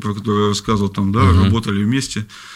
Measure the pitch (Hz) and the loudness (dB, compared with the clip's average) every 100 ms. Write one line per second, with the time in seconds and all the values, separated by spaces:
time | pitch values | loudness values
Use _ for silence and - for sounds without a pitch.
0 | 107 98 104 104 104 101 - 107 101 98 | -4 -4 -2 0 2 0 -2 0 0 -2
1 | 98 107 95 90 95 113 110 98 104 135 | 0 2 4 4 4 2 0 -2 0 0
2 | 131 - 101 - - | -2 -8 -10 -14 -20